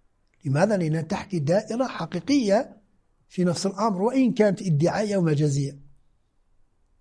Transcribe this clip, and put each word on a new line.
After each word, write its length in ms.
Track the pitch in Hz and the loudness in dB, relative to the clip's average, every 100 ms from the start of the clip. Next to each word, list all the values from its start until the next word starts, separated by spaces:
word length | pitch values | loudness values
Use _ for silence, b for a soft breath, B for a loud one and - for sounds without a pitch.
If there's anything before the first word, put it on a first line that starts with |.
| _ _ _ _ 143 | _ _ _ _ -4
لماذا؟ 320 | 139 202 202 | 0 0 0
لأنها 240 | 160 160 | 0 -2
تحكي 380 | 156 196 - 175 | -4 -6 -4 -4
دائرة 480 | 139 190 214 226 247 | 0 0 0 -4 -4
حقيقية 880 | - 165 180 - 285 214 202 - - _ _ _ _ _ | -6 -8 -6 -2 0 2 2 0 -10 _ _ _ _ _
في 140 | - | -2
نفس 220 | 180 160 190 | 0 0 -4
الأمر، 360 | 190 226 180 | -2 -2 0
وإن 320 | 214 269 247 | 0 2 2
كانت 280 | - 214 185 | 4 2 2
ادعائية 560 | 196 143 170 170 208 196 | 0 2 2 0 -2 0
ومجازية، 600 | 165 147 151 139 139 143 - - _ _ _ _ _ _ _ _ _ _ | 2 2 2 0 -4 -8 -20 -20 _ _ _ _ _ _ _ _ _ _